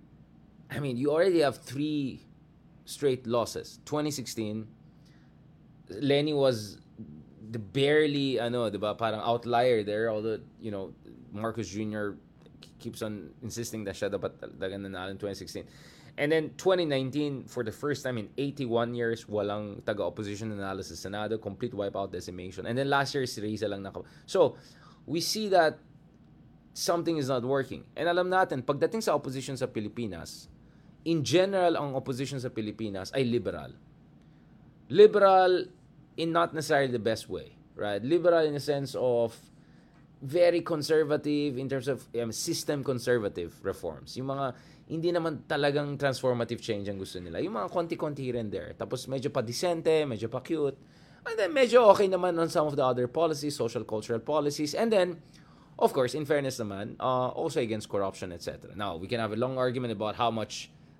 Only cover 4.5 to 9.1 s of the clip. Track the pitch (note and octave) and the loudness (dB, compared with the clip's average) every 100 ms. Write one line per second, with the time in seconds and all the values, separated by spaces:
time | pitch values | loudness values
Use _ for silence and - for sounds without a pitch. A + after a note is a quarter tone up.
4.5 | G#2+ A2 - - - - - - - - | -6 -10 -16 -20 -20 -20 -20 -20 -20 -20
5.5 | - - - - F#2+ C3+ C#3+ D3+ C#3+ C3+ | -20 -20 -20 -14 -4 2 4 4 4 4
6.5 | A#2 G#2 - - - G#2+ D2+ - - G#2+ | 2 -4 -14 -20 -18 -18 -18 -20 -20 -12
7.5 | A2+ G2+ C3+ C#3 D3+ D3+ C#3 C#3 A#2+ A#2 | -10 -4 0 4 6 4 2 0 2 0
8.5 | B2 A2+ G2 G#2 G#2 A2+ | 0 0 0 -2 0 -2